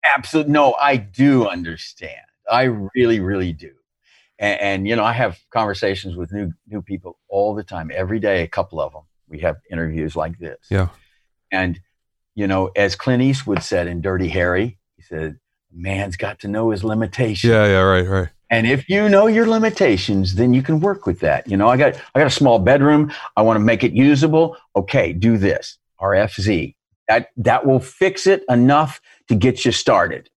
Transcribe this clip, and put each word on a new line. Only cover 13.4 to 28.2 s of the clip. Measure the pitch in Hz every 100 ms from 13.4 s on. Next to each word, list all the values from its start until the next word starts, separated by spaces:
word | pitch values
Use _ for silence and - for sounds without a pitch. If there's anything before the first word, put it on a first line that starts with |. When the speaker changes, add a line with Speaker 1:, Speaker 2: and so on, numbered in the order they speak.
| - 98
Speaker 1:
said | - 92 87
in | 85
Dirty | 98 92 90
Harry, | 92 87 90 117 - _ _
he |
said, | _ 80 80 73 _ _ _
"Man's | 85 90 98 98 87
got | - -
to | 104
know | 107 113
his | 104
limitations." | 110 107 113 - 120 101 117
Speaker 2:
Yeah, | 113 107
yeah, | 95
right, | 95 92 90
right. | 95 90 _ _
Speaker 1:
And | 117 113
if | 135 -
you | 196 214
know | 196 220
your | 220 226
limitations, | 226 220 220 170 98 - 98 95 95
then | 123
you | 127
can | 135 156
work | 190 196 -
with | 87
that. | 80 71 -
You | 98
know, | 110
I | 127
got, | 143 - -
I | 131
got | 143
a |
small | - 139 113
bedroom. | 95 139 139 151 151 - - -
I |
wanna | 110 110
make | 107 113
it | 127
usable. | 107 135 143 160 160 165 - _ 101
Okay, | 95 139 85
do | 85 107 113
this, | 95 76 - - _ _
R | 95 98
F | 107 -
Z. | 101 92 - _ _ _ -
That, | 113 117 -
that | 110 123 139
will | 131
fix | - - 190 190